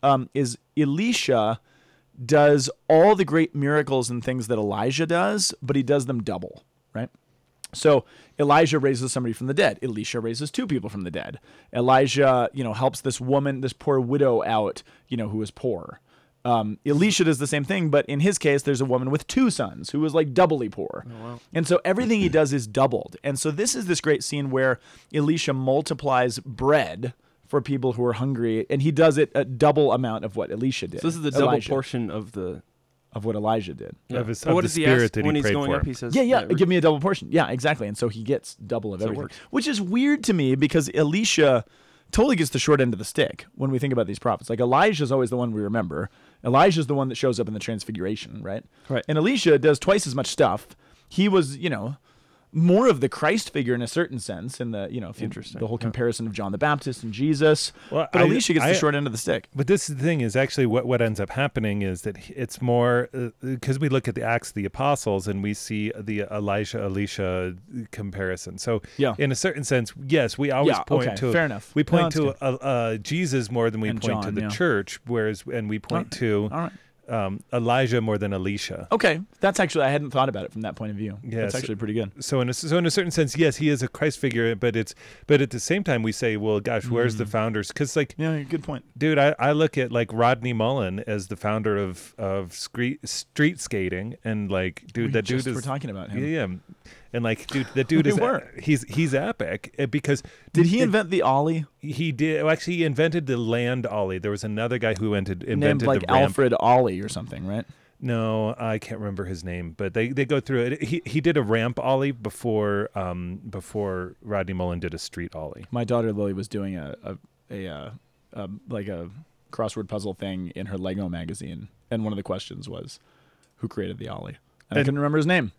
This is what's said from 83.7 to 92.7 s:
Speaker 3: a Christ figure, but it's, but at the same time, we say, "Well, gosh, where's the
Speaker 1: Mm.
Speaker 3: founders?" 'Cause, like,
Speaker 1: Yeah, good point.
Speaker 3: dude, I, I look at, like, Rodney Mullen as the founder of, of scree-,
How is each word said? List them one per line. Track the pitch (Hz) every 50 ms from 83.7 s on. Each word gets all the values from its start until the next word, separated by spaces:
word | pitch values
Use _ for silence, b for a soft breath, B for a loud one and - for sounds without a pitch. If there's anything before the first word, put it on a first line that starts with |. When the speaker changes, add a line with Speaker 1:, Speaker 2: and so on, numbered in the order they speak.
| 143 127 127
Speaker 3:
a | 127
Christ | _ - - 156 139 -
figure, | - 139 113 117 117 117 117
but | 101 - 120 104
it's, | 113 110 - - B B B B B B -
but | 151 143
at | 139 127
the | - 120
same | - - 135 208 202
time, | - 139 117
we | 110 113
say, | 107 - - 117 110
"Well, | 107 101 110 107 104
gosh, | 101 117 120 110 98 123
where's | 120 117 123 123 110 107
the | 104
Speaker 1:
Mm. | 104
Speaker 3:
founders?" | 104 117 107 113 110 107 101 -
'Cause, | - - 147 135 -
like, | 160 147 - - -
Speaker 1:
Yeah, | 156 160 160 151
good | 143 131 165 160 147
point. | - 147 123 - _ _ 123
Speaker 3:
dude, | 143 156 156 147
I, | 139 143 151 -
I | - 139
look | 151 151 160 156 - 139
at, | 131 120
like, | 117 117 117 101
Rodney | 110 110 117 120 131 123 113 127 120
Mullen | 110 107 117 135 139 110 92 90 98 113
as | - 107 104 92 92
the | 107
founder | 95 - 107 107 110 107 110 104 101
of, | 101 95 90 85 - - _ -
of | 110 98 95 98 95 87 -
scree-, | - - -